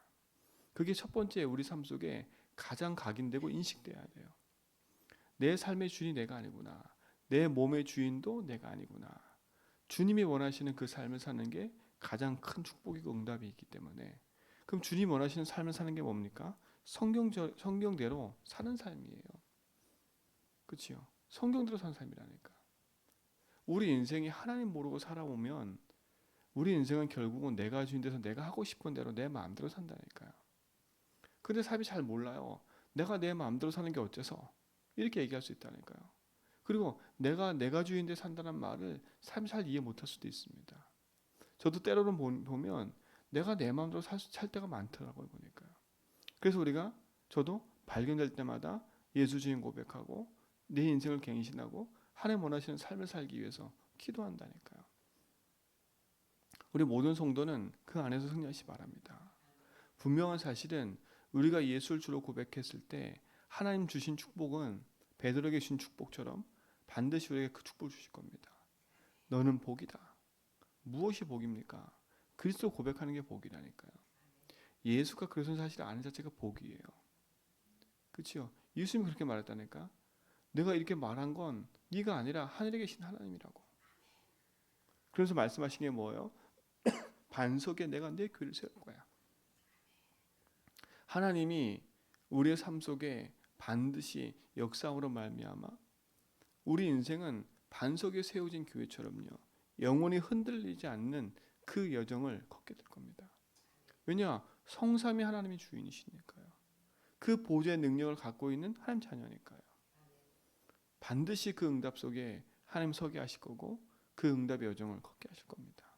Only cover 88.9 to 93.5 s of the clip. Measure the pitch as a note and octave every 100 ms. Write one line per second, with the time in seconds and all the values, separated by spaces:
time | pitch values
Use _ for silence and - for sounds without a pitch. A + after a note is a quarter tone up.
88.9 | - - _ _ _ _ _ _ _ _
89.9 | _ _ _ _ _ _ _ - - -
90.9 | - - F3+ F#3+ F3 D#3+ E3 B2 G2+ -
91.9 | _ _ _ _ C3+ C#3+ D#3+ F3+ D#3+ D3+
92.9 | C#3 D3 B2 - - _